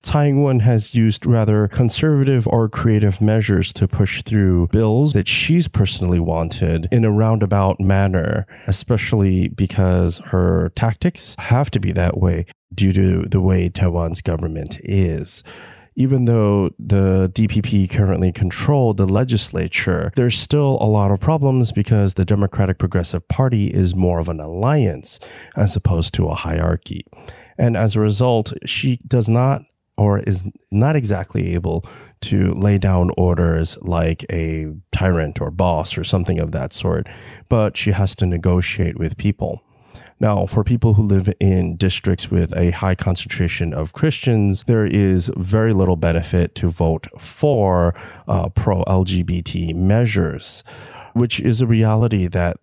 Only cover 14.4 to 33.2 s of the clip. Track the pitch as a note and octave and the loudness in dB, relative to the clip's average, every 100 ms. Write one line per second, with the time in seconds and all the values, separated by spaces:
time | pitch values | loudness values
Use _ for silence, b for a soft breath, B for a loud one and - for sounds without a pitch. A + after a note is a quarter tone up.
14.4 | E2 D#2 D2 - - G2 F2+ D#2 D#2 - | -4 -6 -10 -10 -2 0 0 -2 -8 -14
15.4 | B B B B B - C3 C3+ A#2+ A#2 | B B B B B -2 0 2 2 2
16.4 | G#2 G2+ F#2+ - A1+ G2+ F#2+ F#2+ F#2 F#2 | 2 2 0 -4 0 2 4 2 0 0
17.4 | A2 G#2+ G2+ G#2 F#2 - G2 F2 F#2 E2+ | 0 0 0 0 0 2 0 2 0 0
18.4 | F#2+ - - D3 A#2+ G2+ F#2+ G2+ B2+ A2 | -4 -2 0 2 2 2 2 2 0 -2
19.4 | - F2 E2 - - E2+ E2 - B2 A#2 | -2 -6 -4 -4 -2 -2 -2 0 0 -2
20.4 | - D3 C#3 C3 G#2+ G#2 G2 G2 - D#3+ | -2 0 0 0 2 2 2 0 0 0
21.4 | C#3 C3 A2+ - G2+ G#2+ G2 F#2 F2+ G2+ | 2 2 0 -2 2 2 2 0 0 2
22.4 | G2+ - F#2+ F#2 F2+ F#2 E2+ F2 - - | 0 0 -2 0 -2 -2 -4 -6 -6 -2
23.4 | C3 A#2 G2+ F#2+ F2+ F#2 F2+ E2+ E2 D#2+ | 0 0 0 2 0 2 0 0 -2 -6
24.4 | D2+ F2 A#2 D3+ G#2+ C#2+ - - B B | -8 -4 0 2 0 -4 -12 -18 B B
25.4 | B - G#2 - - E2+ D#2+ - E2 D#2+ | B -2 -2 0 0 0 -2 -2 -2 -2
26.4 | E2 D#2+ E2 E2+ - - - B B B | -4 -2 -2 -2 -6 -14 -14 B B B
27.4 | B - A#2+ A2+ A2 G#2+ G#2+ G2+ B2+ A#2 | B -2 0 2 0 2 0 2 2 2
28.4 | G#2+ - - - C3+ B2 - B2 A2 A#2 | -2 -8 -8 -4 -2 -4 -2 0 2 2
29.4 | C3 C#3 - _ _ - G#2 G2+ - F#2 | 2 -2 -6 _ _ 0 2 2 0 -4
30.4 | F#2+ - _ G2+ C3 D#3 A2 F#2+ F#2 - | -6 -14 _ 0 2 0 0 -4 -4 -4
31.4 | F#2 F2 E2+ E2 B B B _ - G2 | -2 -2 -2 -4 B B B _ -2 0
32.4 | F#2 F2 G2+ G2+ F#2+ F#2 F2 - | 0 0 2 2 2 2 2 2